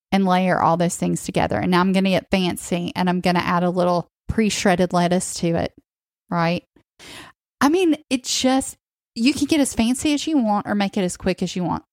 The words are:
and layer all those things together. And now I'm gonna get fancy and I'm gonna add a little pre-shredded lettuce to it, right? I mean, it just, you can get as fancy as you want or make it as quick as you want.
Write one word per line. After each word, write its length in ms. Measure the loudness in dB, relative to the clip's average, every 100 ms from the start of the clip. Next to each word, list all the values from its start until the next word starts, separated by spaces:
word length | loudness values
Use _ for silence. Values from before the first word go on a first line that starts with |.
| -4
and 140 | 0 2
layer 340 | 2 2 2
all 180 | 2 2
those 180 | 0 -2
things 280 | -4 -4 -4
together. 320 | -2 -2 -2
And 100 | 0
now 120 | 2
I'm 120 | 2
gonna 160 | 2 2
get 220 | 0 0
fancy 600 | -2 -2 -4 -6 -4 -4 -2
and 120 | 0
I'm 120 | 0
gonna 180 | 0 0
add 240 | 0 0
a 60 | 0
little 380 | 0 2 0 -2 _ -8
pre-shredded 640 | 0 0 2 2 2 2
lettuce 420 | 2 2 0 -2 -4
to 120 | -2 -2
it, 180 | -4 _ _ _ _ _ -8
right? 320 | -2 -2 -2 -8 _ _ _ -20 -20 -20 _ _ 0
I 80 | 2
mean, 280 | 4 2 2 0
it 140 | -4
just, 520 | -2 -2 2 0 -2 -10 _ _ _ -2
you 160 | 0
can 120 | 2 2
get 160 | 2
as 120 | 2
fancy 400 | 0 0 0 0
as 140 | -2 0
you 100 | 0
want 300 | 2 0 -2
or 80 | -2
make 220 | -2 -2
it 60 |
as 120 | -4 -2
quick 260 | -4 -2
as 140 | -4 -4
you 80 |
want. 200 | -4 -4 -8